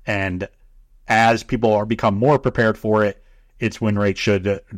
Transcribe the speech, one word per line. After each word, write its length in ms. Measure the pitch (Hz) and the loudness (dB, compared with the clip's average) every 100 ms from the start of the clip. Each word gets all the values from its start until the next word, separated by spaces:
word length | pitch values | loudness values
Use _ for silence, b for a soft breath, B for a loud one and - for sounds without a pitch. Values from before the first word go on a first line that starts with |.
| - | -6
And 440 | 101 98 90 98 _ _ - _ _ - | -4 -4 -6 -8 _ _ -20 _ _ 0
as 360 | 113 113 117 | 2 4 2
people 280 | - 123 113 | -2 -2 2
are 140 | 107 107 | 2 0
become 320 | 113 113 98 | -2 0 2
more 200 | 127 139 | 2 2
prepared 400 | 127 123 113 104 | 0 0 0 0
for 280 | 110 107 104 | 0 2 0
it, 160 | - _ _ _ - | -2 _ _ _ -6
its 220 | 113 - | -6 -2
win 180 | 113 104 | -2 0
rate 200 | 104 92 | 0 0
should, 280 | - 101 98 | 0 0 0
uh, 120 | 98 - | -4 -8